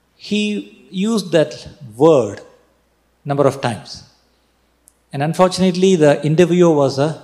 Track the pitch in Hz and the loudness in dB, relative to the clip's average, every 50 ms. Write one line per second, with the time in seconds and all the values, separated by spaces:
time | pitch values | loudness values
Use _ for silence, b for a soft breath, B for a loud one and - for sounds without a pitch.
0 | _ _ _ _ - - 208 208 208 208 208 202 202 - - _ _ - - 185 | _ _ _ _ -10 -6 -4 -4 -4 -4 -6 -8 -10 -14 -18 _ _ -12 -8 -6
1 | 190 220 233 208 180 175 151 165 147 - - - - - - - - 120 107 117 | -4 -4 -4 -4 -4 0 0 0 0 0 -4 -16 -18 -20 -20 -20 -20 -12 -2 2
2 | 139 165 160 135 113 104 98 - - - _ _ _ _ _ _ _ _ _ _ | 4 4 4 4 2 -2 -6 -12 -18 -20 _ _ _ _ _ _ _ _ _ _
3 | _ _ _ _ - 143 139 139 139 139 135 - - 123 110 92 - - - - | _ _ _ _ -10 -6 -2 0 0 0 0 -2 -6 -6 -6 -8 -12 -16 -20 -20
4 | - _ _ _ _ _ _ _ _ _ _ _ _ _ _ _ _ _ _ _ | -20 _ _ _ _ _ _ _ _ _ _ _ _ _ _ _ _ _ _ _
5 | _ _ - 139 139 160 165 - 180 185 180 180 185 190 175 175 185 190 190 165 | _ _ -8 -6 -6 -4 0 0 0 0 2 0 0 0 0 2 2 2 4 4
6 | 151 147 143 147 - 151 156 160 180 160 170 180 175 170 160 147 139 135 120 131 | 4 4 2 2 0 -2 2 2 2 2 4 2 4 4 4 2 0 0 0 -2
7 | 139 160 151 - | -4 -4 -4 -8